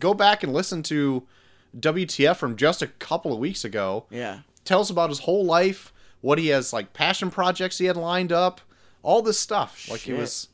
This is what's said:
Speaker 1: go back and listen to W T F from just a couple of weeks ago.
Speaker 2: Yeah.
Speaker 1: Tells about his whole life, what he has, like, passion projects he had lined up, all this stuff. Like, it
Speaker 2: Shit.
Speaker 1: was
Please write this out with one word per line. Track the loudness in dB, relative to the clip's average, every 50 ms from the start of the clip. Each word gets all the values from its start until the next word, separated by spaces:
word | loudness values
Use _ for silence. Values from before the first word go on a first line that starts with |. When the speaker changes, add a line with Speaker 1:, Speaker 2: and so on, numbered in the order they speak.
Speaker 1:
go | 0 2 2
back | 4 6 4 4 4 0
and | -2 -2
listen | -2 -2 -2 -4 -6 -4
to | -2 -2 0 0 0 0 -2 -4 -8 _ _ _ _ _ _ _ _ -10 -2
W | -2 0 0 0 -2
T | -2 0 2 4
F | 4 4 2
from | -2 -4 -2
just | 2 2 2 2 2 -4
a | -8
couple | -8 -12 -6 -4 -4 -2 -2 -2 -2
of | -2
weeks | -2 -4 -4 -6 -8
ago. | -6 -4 -4 -2 -2 -4 -6 -8 _
Speaker 2:
Yeah. | -10 -10 -10 -10 -10 -12 -16 _ _ _ _
Speaker 1:
Tells | 2 2 2 2 2
about | 0 0 0 0
his | -2 -2
whole | -2 0 0 2 2
life, | 4 4 4 4 2 0 -4 -8 -20 -20 -20 -20 -20 -18 _
what | 0 2 2 2
he | 4 2
has, | 2 2 0 0 -4
like, | -4 -6 -6 -4
passion | -2 0 0 0 -2 -4 -4
projects | -2 0 0 0 0 0 -2 -4 -2 -2
he | 0
had | 0 0
lined | -2 -2 -2 -2 -2 0 0 2
up, | 2 2 0 0 -4 -10 _ _ _ _ _ _ _ 0
all | 2 2 4 4
this | 2 0 -2
stuff. | -2 -2 -2 -2 -2 -4 -6 -12 -12 -10
Like, | -10 -10
it | -8 -8
Speaker 2:
Shit. | -6 -6
Speaker 1:
was | -6 -6 -6 -8 -10 -14